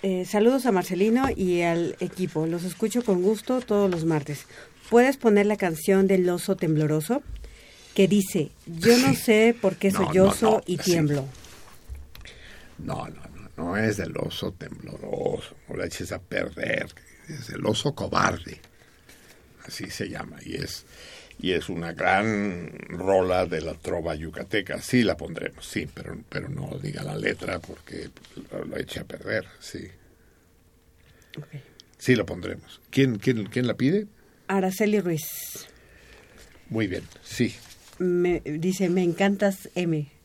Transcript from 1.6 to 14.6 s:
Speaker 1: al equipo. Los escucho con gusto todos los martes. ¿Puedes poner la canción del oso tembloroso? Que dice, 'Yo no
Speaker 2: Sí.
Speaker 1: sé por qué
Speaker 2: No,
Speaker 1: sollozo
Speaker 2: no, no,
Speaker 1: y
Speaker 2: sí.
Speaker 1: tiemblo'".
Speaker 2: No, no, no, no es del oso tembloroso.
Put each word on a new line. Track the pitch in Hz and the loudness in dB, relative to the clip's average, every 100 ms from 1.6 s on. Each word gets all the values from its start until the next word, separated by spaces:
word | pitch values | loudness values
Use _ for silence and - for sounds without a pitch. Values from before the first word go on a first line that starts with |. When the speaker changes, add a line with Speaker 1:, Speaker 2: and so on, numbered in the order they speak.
Speaker 1:
al | 170 170 170 - | 4 2 0 -4
equipo. | 180 - 180 156 160 | -8 -4 -4 -2 -2
Los | 170 | -2
escucho | 180 - 220 240 | -6 -2 -2 0
con | 233 185 | 2 2
gusto | 185 214 - 254 | 4 0 0 -2
todos | 247 208 202 | 2 2 2
los | 170 | 2
martes. | 160 156 143 143 - - - - - | 2 0 -2 -10 -12 -20 -20 -20 4
¿Puedes | 233 254 277 | 6 6 4
poner | 233 202 202 | 4 6 4
la | 208 | 2
canción | 185 160 - 196 196 | 0 0 4 4 6
del | 190 180 | 6 4
oso | 175 - 190 | 0 -2 0
tembloroso? | 170 156 151 151 156 269 - - - - - - - | 2 2 2 0 0 -2 -2 -14 -14 -20 -20 -20 -4
Que | - 190 | 4 6
dice, | 208 190 185 139 - - | 6 2 -2 -4 -8 -14
'Yo | 165 196 240 | 2 6 6
no | 269 | 6
Speaker 2:
Sí. | 254 | 2
Speaker 1:
sé | - 214 226 233 | 4 6 6 4
por | 190 190 | 0 2
qué | 196 | 0
Speaker 2:
No, | 196 185 | 2 2
Speaker 1:
sollozo | 185 196 - 220 | 6 6 6 4
Speaker 2:
no, | 214 | 2
no, | - | 0
Speaker 1:
y | 170 | -2
Speaker 2:
sí. | - | 2
Speaker 1:
tiemblo'". | 170 151 143 135 - - - - - - - - - - - - - - - | 4 4 0 -4 -12 -20 -20 -20 -20 -16 -16 -16 -18 -20 -20 -20 -20 -20 -14
Speaker 2:
No, | - - 85 | -8 -8 -8
no, | - - | -14 -16
no, | - - - | -16 -18 -8
no | 85 98 | -4 0
es | 110 101 | 0 0
del | 82 - | -4 -4
oso | 87 - 92 | -6 -4 -6
tembloroso. | - | -8